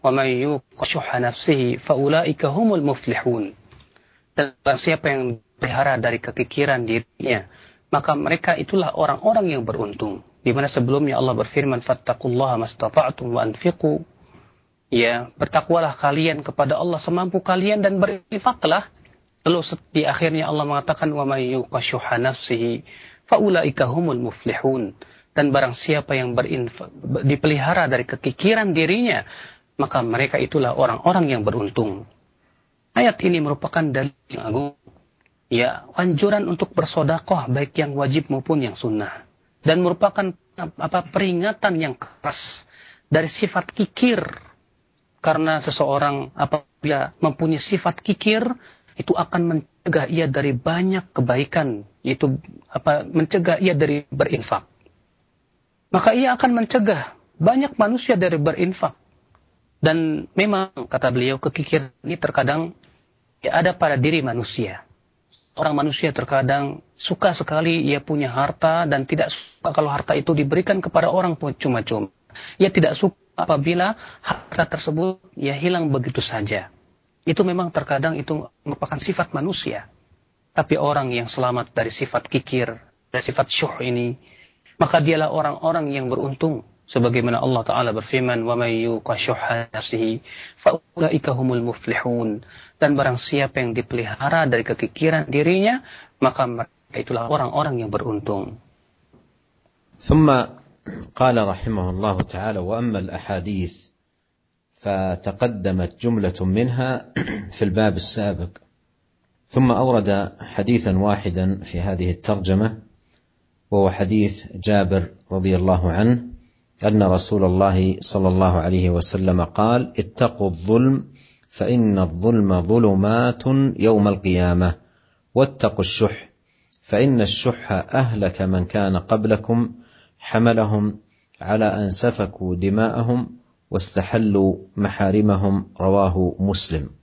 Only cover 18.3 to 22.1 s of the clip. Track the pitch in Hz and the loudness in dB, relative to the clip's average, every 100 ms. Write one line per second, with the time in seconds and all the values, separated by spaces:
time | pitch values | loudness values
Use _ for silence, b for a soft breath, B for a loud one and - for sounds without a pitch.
18.3 | 214 254 240 160 180 - _ _ _ _ | -2 -2 0 0 0 -2 _ _ _ _
19.3 | _ 156 175 156 170 _ - 147 - 165 | _ 0 0 -2 -10 _ 0 0 0 -2
20.3 | 160 156 151 147 143 143 156 160 147 139 | -2 -2 -4 -2 -4 -2 -2 -2 -2 -2
21.3 | 131 127 131 123 127 - 123 - | -2 -2 -2 -2 -4 -4 -6 -4